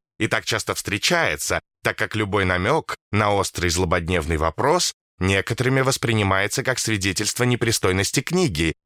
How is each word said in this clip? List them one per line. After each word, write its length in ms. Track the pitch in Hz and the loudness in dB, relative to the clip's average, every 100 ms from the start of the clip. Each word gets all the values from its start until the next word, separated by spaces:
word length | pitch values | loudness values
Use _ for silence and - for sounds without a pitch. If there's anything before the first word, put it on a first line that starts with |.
| _ - | _ -6
и 80 | 110 | -2
так 180 | 113 | -2
часто 300 | - 113 - | -2 -4 -2
встречается, 840 | 95 - 104 - 170 131 73 - 87 - _ | -4 -4 -2 0 2 0 -2 -2 -4 -6 _
так 160 | 117 - | -4 -2
как 180 | 104 107 | -4 -2
любой 300 | 104 101 92 | 0 2 2
намек 500 | 90 101 156 - - - | 2 2 0 -2 -12 -4
на 220 | 104 104 | 0 2
острый 340 | 101 92 - 87 | 2 0 0 0
злободневный 720 | 82 90 90 82 90 76 80 | 0 2 0 0 -2 0 0
вопрос 560 | 80 - 131 175 - - _ - | 0 0 0 2 0 -6 _ -2
некоторыми 640 | 92 98 - 117 127 135 | 2 2 0 -2 0 2
воспринимается 800 | 131 - 117 110 98 95 101 - | 2 0 0 2 2 2 0 -2
как 160 | 127 123 | -2 -2
свидетельство 680 | - 107 98 90 104 - | -2 0 0 -2 -4 0
непристойности 760 | 123 123 113 - 98 92 101 - | 0 2 0 0 2 2 0 -2
книги, 540 | - 180 160 78 80 - | 0 0 0 0 -2 -4